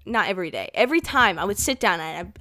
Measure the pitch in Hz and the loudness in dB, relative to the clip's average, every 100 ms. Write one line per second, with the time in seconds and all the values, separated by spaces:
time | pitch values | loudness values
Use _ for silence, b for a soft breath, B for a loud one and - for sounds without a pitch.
0 | - 226 185 185 165 101 92 - 240 330 | -4 -2 0 -2 -4 -6 -6 2 2 2
1 | - 277 226 165 185 202 - 262 214 165 | 0 4 4 2 -2 -2 -2 0 2 0
2 | 160 160 175 - | -4 -8 -10 -8